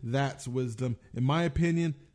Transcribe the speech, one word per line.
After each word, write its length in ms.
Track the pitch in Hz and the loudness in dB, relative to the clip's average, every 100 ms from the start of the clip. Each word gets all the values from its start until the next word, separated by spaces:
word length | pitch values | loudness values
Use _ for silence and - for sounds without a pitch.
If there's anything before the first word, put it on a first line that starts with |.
that's 460 | 117 131 139 - 127 | -2 0 0 -2 -4
wisdom. 480 | 123 127 110 127 117 - | -2 -2 -2 -4 -4 -8
In 120 | - | -2
my 180 | 127 156 | 2 2
opinion, 520 | 170 139 170 165 165 143 - | 2 2 2 2 0 -2 -12